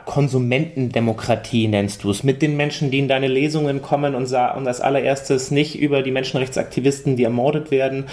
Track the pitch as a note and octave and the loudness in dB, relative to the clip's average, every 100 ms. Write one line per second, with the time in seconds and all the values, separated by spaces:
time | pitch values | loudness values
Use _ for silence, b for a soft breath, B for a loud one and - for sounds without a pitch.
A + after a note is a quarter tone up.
0 | - D3 C#3 C3 A#2+ C3 D#3+ C3+ B2 A2+ | -4 0 2 2 2 0 0 -2 -2 0
1 | A#2 A2+ - A2+ - A#2 A2 G2+ G2+ - | 0 0 0 -2 0 0 2 2 0 -2
2 | G3 G3+ C3+ C3+ D3+ D3 D3 C#3+ C#3 C3+ | -2 0 0 2 2 0 -2 -2 -2 0
3 | C3+ C3 C3+ C3 D3+ D#3 D3 C#3 - C#3+ | 2 2 2 2 0 0 -2 -2 -2 0
4 | C#3+ B2+ B2+ B2+ B2 C3 C3 B2 - C#3 | 0 -2 -2 0 0 -2 -4 -2 0 0
5 | B2+ C3+ - C3+ C3 C#3+ D3+ - D3 C#3 | 0 -2 0 -2 0 0 0 0 0 0
6 | C3 C3 C3 C3+ B2+ - - - C3 C#3 | 0 -2 -2 -2 -2 -4 -4 2 2 2
7 | C#3+ B2 A#2 A#2+ C3+ D3+ D3+ C3+ C3+ C3+ | 0 2 2 2 2 0 0 0 0 -2
8 | C3+ | -8